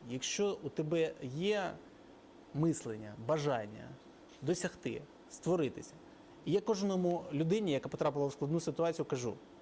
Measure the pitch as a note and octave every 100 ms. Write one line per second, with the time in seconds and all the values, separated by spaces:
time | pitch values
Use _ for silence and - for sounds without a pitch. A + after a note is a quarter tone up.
0 | A#2 C3 - - G3+ - C#3 - D3+ E3
1 | D#3+ - C3 C#3 G3 G#3 F3+ - - -
2 | - - - - - C#3 E3 D3+ B2 G#2+
3 | G#2+ G#2 A2+ D#3 C#3+ A#2+ G#2 A2 A#2+ C3
4 | - - - - C3+ F3 F3 - C3 A2
5 | - - - - D#3+ F3+ C3+ - - -
6 | - - - - - G3 A3 G3+ G3 F#3
7 | F3 F3 - C#3+ D#3+ G#3+ G3 C3+ - -
8 | D#3 C#3+ C#3 - C#3+ E3 E3 C#3+ E3 E3
9 | C#3 C3 A#2+ - - -